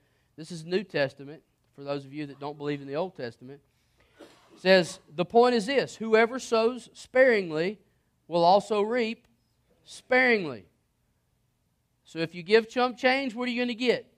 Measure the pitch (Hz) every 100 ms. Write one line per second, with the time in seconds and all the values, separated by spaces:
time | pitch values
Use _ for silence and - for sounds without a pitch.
0 | _ _ _ - 160 170 160 185 208 151
1 | 135 - 143 156 _ _ _ - 139 143
2 | 135 147 143 139 143 147 147 143 139 143
3 | 185 - 120 - 127 143 _ _ _ _
4 | _ - - _ _ - 180 190 170 -
5 | _ 151 170 233 247 240 202 269 156 -
6 | 220 220 226 254 - 226 226 254 - -
7 | - 254 262 214 175 156 180 214 _ _
8 | _ _ - 170 170 202 202 214 214 247
9 | 220 226 _ _ _ _ _ _ - -
10 | - 254 254 214 156 110 90 _ _ _
11 | _ _ _ _ _ _ _ _ _ _
12 | _ 160 165 175 165 220 220 254 247 226
13 | 254 269 269 220 247 240 247 220 247 156
14 | -